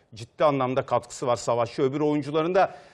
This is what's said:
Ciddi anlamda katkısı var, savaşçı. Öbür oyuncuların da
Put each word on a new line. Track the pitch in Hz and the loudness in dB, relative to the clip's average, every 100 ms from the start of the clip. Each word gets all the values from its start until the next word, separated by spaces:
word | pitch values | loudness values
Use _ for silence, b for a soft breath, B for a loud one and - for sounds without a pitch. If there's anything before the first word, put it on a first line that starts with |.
| b | b
Ciddi | 107 117 - | -18 -18 0
anlamda | 160 139 127 131 - | 2 4 0 0 0
katkısı | 123 - - 131 | -2 -2 -6 -2
var, | 120 | -2
savaşçı. | - 120 117 - | 0 -2 -2 0
Öbür | 135 147 | 0 0
oyuncuların | 151 147 139 156 160 185 | 0 -2 -2 -2 0 2
da | 175 B B | 2 B B